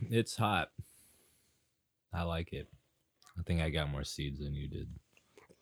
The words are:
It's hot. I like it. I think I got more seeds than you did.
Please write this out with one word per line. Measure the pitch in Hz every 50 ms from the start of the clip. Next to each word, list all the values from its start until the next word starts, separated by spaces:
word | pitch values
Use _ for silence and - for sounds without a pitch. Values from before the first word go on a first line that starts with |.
| - -
It's | 113 113 113 - -
hot. | - 107 104 104 87 76 - _ - - - - - - _ _ _ _ _ _ _ _ _ _ _ _ _ _ _ _ _ _ _ _ _ -
I | 87 85
like | 85 82 82 85 - -
it. | - - - - - _ _ _ _ _ _ _ _ _ - - 87
I | 87
think | - 87 82
I | 80 80
got | 76 78 73 73
more | 71 69 69
seeds | - - - 71 71 69 73
than | 73 71 71
you | 71 71 69
did. | - - - - - - - _ _ _ _ _ _ - - - - _